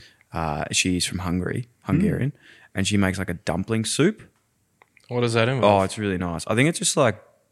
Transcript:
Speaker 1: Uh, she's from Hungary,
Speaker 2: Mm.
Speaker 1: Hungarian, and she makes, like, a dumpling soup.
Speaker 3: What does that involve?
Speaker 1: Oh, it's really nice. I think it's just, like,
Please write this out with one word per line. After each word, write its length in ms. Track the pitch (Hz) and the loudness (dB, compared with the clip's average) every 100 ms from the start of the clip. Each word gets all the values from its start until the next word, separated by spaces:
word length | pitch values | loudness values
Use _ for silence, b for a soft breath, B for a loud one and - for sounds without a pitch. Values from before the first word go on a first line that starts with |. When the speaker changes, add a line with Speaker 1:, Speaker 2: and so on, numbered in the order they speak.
| b b _ | b b _
Speaker 1:
Uh, 320 | 82 80 76 73 | -6 -4 -4 -2
she's 340 | - 92 90 - | -2 0 0 -2
from 140 | 92 | -4
Hungary, 480 | 90 90 90 - - _ | -2 -2 -2 -6 -8 _
Speaker 2:
Mm. 20 | - | -2
Speaker 1:
Hungarian, 480 | - 202 - 135 - b b b | 2 2 0 -4 -6 b b b
and 140 | - 98 | -4 0
she 100 | 101 | 2
makes, 220 | 95 92 | 2 0
like, 100 | 90 | -4
a 60 | 85 | -6
dumpling 500 | - 85 95 113 110 | -4 -4 -2 -2 -2
soup. 380 | - 165 214 - _ _ _ _ _ _ _ - | 2 0 0 -14 _ _ _ _ _ _ _ -8
Speaker 3:
What 120 | 123 | -2
does 120 | 120 | 0
that 140 | 113 117 | 2 2
involve? 340 | 135 101 101 | 2 4 4
Speaker 1:
Oh, 20 | 95 | 2
it's 140 | - | -2
really 180 | 104 92 | -2 -2
nice. 260 | 90 82 - | -2 -4 -2
I 80 | 107 | 2
think 140 | 147 | 2
it's 100 | 170 | 0
just, 180 | 185 - | -2 2
like, 240 | 123 92 _ _ _ | 2 0 _ _ _